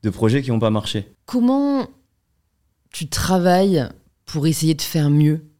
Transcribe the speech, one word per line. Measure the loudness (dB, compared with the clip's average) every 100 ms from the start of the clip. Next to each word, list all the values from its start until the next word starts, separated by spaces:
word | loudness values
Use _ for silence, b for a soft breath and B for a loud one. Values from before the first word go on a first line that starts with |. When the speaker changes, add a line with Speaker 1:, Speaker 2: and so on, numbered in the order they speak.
Speaker 1:
de | -4
projets | 0 0 0
qui | 0
ont | -2
pas | 0
marché. | -2 -4 -8 -10 _ -6
Speaker 2:
Comment | -2 0 0 0 -2 -6 _ _ _ _ _ _ _ _ _ _
tu | -14 -10
travailles | -6 -2 0 2 2 2 2 -2 -10 _ _ -10
pour | -2 0
essayer | 0 0
de | -2
faire | -2 0 2
mieux | 4 4 2 -6 _